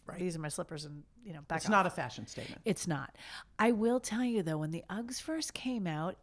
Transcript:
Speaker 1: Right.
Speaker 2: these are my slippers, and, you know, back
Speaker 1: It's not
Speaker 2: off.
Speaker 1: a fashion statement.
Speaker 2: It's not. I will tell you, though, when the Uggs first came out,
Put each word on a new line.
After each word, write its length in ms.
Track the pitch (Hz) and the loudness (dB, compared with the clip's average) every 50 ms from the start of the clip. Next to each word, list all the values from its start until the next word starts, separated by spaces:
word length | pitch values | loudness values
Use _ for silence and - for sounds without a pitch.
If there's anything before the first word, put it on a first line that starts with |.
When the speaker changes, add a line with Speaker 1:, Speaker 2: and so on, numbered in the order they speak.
| - | -14
Speaker 1:
Right. 140 | - - - | -10 -6 -2
Speaker 2:
these 180 | 180 185 165 160 | -2 -2 -2 -2
are 20 | |
my 80 | 156 151 | -4 -4
slippers, 380 | - - 170 - 165 147 151 | -4 -4 -4 -6 -6 -8 -8
and, 180 | 151 147 147 - - - - - | -10 -12 -14 -14 -18 -20 -18 -14
you 80 | 214 165 | -14 -14
know, 80 | 143 | -12
back 160 | 147 - 165 160 | -6 -4 -4 -2
Speaker 1:
It's 100 | - - | 4 6
not 180 | 220 196 185 | 8 8 8
Speaker 2:
off. 60 | 180 | 6
Speaker 1:
a 40 | - | 4
fashion 320 | - 139 120 - - 107 - | 0 -4 -4 -6 -8 -10 -10
statement. 340 | - - 117 123 - - - | -8 -8 -8 -8 -10 -2 0
Speaker 2:
It's 240 | 226 190 - - 175 | 0 0 2 0 0
not. 260 | 156 139 131 - - - - - - - - - - - | 0 -2 -2 -6 -12 -16 -16 -14 -12 -14 -14 -8 0 4
I 140 | 214 233 240 | 4 6 6
will 260 | 208 220 233 247 254 | 6 4 4 4 2
tell 240 | 247 - 214 233 254 | 2 0 0 2 2
you, 180 | 247 233 220 | 2 2 2
though, 160 | 175 160 156 151 | 2 2 0 0
when 120 | 156 151 | 0 0
the 140 | 160 170 - - | -2 -4 -6 -6
Uggs 300 | 185 208 233 240 254 - | -6 -4 -4 -4 -6 -6
first 340 | - - 320 320 302 - - | -4 -4 -2 -2 -2 -4 -6
came 320 | - - 254 254 233 190 | -6 -4 -2 -2 0 0
out, 300 | 175 156 151 156 175 185 - | 0 0 0 -2 -2 -4 -4